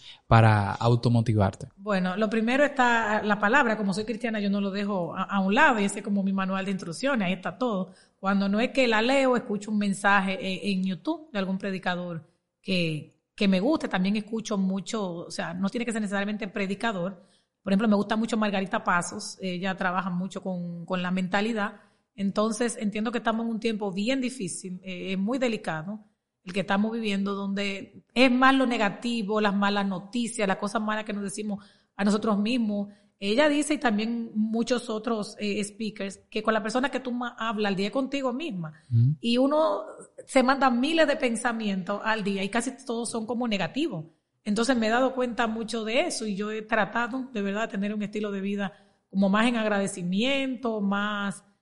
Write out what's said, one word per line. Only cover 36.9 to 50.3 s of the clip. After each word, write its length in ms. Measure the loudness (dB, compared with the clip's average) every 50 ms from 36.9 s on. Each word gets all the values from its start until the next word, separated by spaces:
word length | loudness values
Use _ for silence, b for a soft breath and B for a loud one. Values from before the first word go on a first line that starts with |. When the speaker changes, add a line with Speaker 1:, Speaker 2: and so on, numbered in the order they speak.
| -4 -6
Speaker 2:
tú 100 | -6 -6
más 220 | -6 -6 -6 -8 -8 -6
hablas 340 | -6 -4 -2 -2 0 0
al 40 | 0
día 120 | 0 -2 -2
es 40 |
contigo 400 | -2 -2 -2 -2 -4 -4 -2 -4
misma. 400 | -4 -4 -6 -6 -6 -8 -8 -10 -12 B B B
Speaker 1:
Ujú. 260 | 2 4 4 4 2 0
Speaker 2:
Y 180 | 0 2 4 4
uno 420 | 4 4 4 2 2 2 0 -2 -4 -10 -14 -16 -18 -20 _ -20 -18
se 160 | 0 2 4
manda 280 | 4 4 4 4 4 2
miles 360 | 2 2 0 2 4 4 4 4
de 100 | 2 0
pensamientos 840 | 0 -2 -2 -2 -2 -2 -2 -2 -2 -2 -2 -2 -2 -4 -6 -4 -2
al 200 | -2 -2 0 0
día 200 | -2 -2 -2 -4
y 60 | -2
casi 220 | -2 -2 -2 -4 -6 -10 -8
todos 240 | -6 -6 -6 -4 -4
son 140 | -6 -6 -4
como 220 | -4 -4 -2 -2 -2
negativos. 580 | 0 -2 -2 -2 -2 -2 -2 -2 -4 -6 -10 -12 _ _ _ _ _ _ _
Entonces 320 | -2 0 0 2 2 2 2
me 100 | 2 4
he 40 |
dado 220 | 4 4 4 2 2
cuenta 340 | 0 -2 -2 0 0 -2 0
mucho 360 | -2 -4 -4 -4 -6 -6 -4
de 180 | 0 0 0 0 0
eso 180 | -2 -4 -4
y 100 | -4 -4 -4
yo 120 | -4 -4
he 100 | -6 -6
tratado 680 | -2 0 2 2 2 2 0 -2 -2 -2 -4 -6 -8 -6 -6
de 80 | -4
verdad 220 | -4 -2 -2 -2 -4
de 40 | -4
tener 260 | -4 -4 -2 -2 -2
un 80 | -4 -6
estilo 280 | -4 -4 -4 -4 -4
de 80 | -4 -4
vida 320 | -4 -4 -4 -4 -4 -6 b b b b b b b _
como 180 | 0 2 4 4
más 200 | 6 4 4 4
en 100 | 2 2
agradecimiento, 1200 | 0 2 2 0 0 -2 -4 -6 -4 -2 0 0 0 0